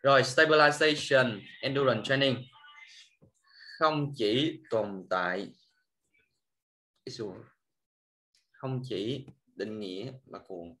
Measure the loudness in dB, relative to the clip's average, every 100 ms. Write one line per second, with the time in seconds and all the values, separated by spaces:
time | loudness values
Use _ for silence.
0 | 6 4 4 4 6 8 6 6 2 2
1 | 2 2 2 -2 -12 -8 -4 0 2 0
2 | 0 0 2 0 -8 -20 -20 -20 -20 -20
3 | -20 _ _ _ _ _ -20 -2 0 0
4 | -4 -2 0 2 0 -6 -4 -2 -2 -6
5 | -4 -2 -2 -4 -8 -16 _ _ _ _
6 | _ _ _ _ _ _ _ _ _ _
7 | -16 -10 -12 -12 -20 _ _ _ _ _
8 | _ _ _ _ _ _ -8 -8 -6 -6
9 | -4 -6 -10 _ _ -10 -8 -8 -8 -10
10 | -12 -14 _ -18 -14 -16 -14 -20